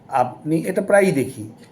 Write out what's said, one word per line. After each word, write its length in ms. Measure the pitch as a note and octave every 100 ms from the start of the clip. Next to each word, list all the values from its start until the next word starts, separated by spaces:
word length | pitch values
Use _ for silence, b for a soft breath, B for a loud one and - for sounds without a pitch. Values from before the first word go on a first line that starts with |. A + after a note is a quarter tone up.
| -
আপনি, 500 | C3 C#3 - D3+ E3
এটা 240 | F3+ F#3
প্রায়ই 300 | G3 G3+ G3
দেখি, 380 | C#3 B2 - G#2+ - B